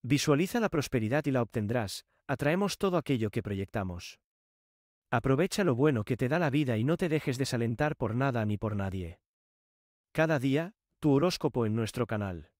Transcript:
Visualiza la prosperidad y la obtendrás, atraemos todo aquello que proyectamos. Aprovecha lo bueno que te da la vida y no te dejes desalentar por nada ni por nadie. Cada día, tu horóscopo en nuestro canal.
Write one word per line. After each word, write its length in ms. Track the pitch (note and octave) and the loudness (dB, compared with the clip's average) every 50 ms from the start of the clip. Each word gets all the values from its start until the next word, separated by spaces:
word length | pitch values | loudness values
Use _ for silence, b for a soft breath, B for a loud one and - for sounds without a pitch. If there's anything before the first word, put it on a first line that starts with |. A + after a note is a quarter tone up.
Visualiza 600 | - A#2 C#3+ C#3 - - C#3+ C#3 F#3 F#3+ - A#3+ | 0 2 0 2 4 4 4 4 4 0 0 0
la 80 | A3 F#3 | 0 0
prosperidad 560 | - D3 C3 - - A#2+ A2 G#2+ B2+ D#3 D3+ | 0 -2 -2 0 0 0 0 2 0 0 0
y 60 | D3 | 0
la 100 | C3 B2+ | 0 0
obtendrás, 640 | A#2 - - A#2+ G#2 G2+ A#2 B2 G#2+ F#2+ - - _ _ _ _ _ | 0 0 -2 -4 -2 0 0 -2 -2 -4 -8 -12 _ _ _ _ _
atraemos 520 | - C#3 - C#3+ C#3+ E3 F#3 G3+ F#3+ - | -6 -4 0 0 0 2 2 0 -2 -2
todo 180 | _ - G3 F3+ | _ -2 0 0
aquello 360 | E3 - - C#3 A2+ A2 G#2 | 0 0 0 0 0 0 -2
que 120 | - A#2 - | -2 -4 -4
proyectamos. 760 | G#2 G2+ F#2+ G2 - - A2 G2 F#2 F2 F2 - - - _ _ _ _ _ _ _ _ _ _ _ _ _ _ _ _ _ _ _ | -4 -4 -4 -6 -4 -4 -4 -4 -4 -6 -8 -12 -14 -18 _ _ _ _ _ _ _ _ _ _ _ _ _ _ _ _ _ _ _
Aprovecha 520 | - A#2 - B2+ C3+ C3+ F3+ - - - G3+ | -2 0 2 2 4 4 2 0 0 0 2
lo 120 | E3+ B2 | 2 4
bueno 300 | A2+ C#3+ D#3 C#3 A2 G2+ | 4 4 2 2 2 -2
que 100 | - B2+ | -2 -2
te 140 | - B2+ B2 | -2 0 0
da 100 | D3 F3+ | 0 0
la 120 | F3 C#3+ | 0 2
vida 260 | A#2+ D3 D3+ B2 A#2 | 2 2 0 2 0
y 60 | G#2+ A2+ | 0 2
no 120 | C#3+ E3+ | 0 0
te 140 | - G3 D#3+ | 0 0 0
dejes 280 | D#3 D3+ - D3 B2 | 0 0 0 -2 -2
desalentar 600 | B2+ C3+ - - A#2 A#2 A2+ A#2 - D3+ D3+ - | -2 -2 -2 -2 -2 0 -2 0 0 -2 -2 -2
por 180 | _ B2+ G#2 G#2+ | _ -4 -2 0
nada 300 | B2 C3+ C#3 A#2+ A#2 A2 | 0 0 0 0 0 0
ni 120 | G#2 G#2+ | -2 -2
por 180 | G2 - G#2+ G#2 | -2 -2 -4 -2
nadie. 440 | G2+ G2 F#2+ F#2 F#2+ F2 E2 F2 _ _ _ _ _ _ _ _ _ _ _ _ _ _ _ _ _ _ _ _ | -2 -4 -4 -4 -6 -8 -8 -12 _ _ _ _ _ _ _ _ _ _ _ _ _ _ _ _ _ _ _ _
Cada 260 | D#3 D#3+ D#3+ D#3+ C#3 | 0 2 2 2 2
día, 340 | B2 C#3 C3+ D3+ E3 F#3+ _ _ _ _ _ _ | 2 2 2 0 0 -4 _ _ _ _ _ _
tu 120 | - D3+ | 2 4
horóscopo 540 | C#3 C#3 D#3 F#3 - - - D3+ - B2+ A#2 | 4 6 4 2 0 0 -4 -2 0 0 0
en 100 | G#2+ G#2+ | 0 0
nuestro 300 | A#2 A2+ G2+ - B2 A#2+ | -2 -2 -4 -2 -4 -4
canal. 460 | - A2+ G#2 G#2 G2 F2+ E2 D2+ _ _ | -2 -2 -4 -4 -6 -6 -10 -12 _ _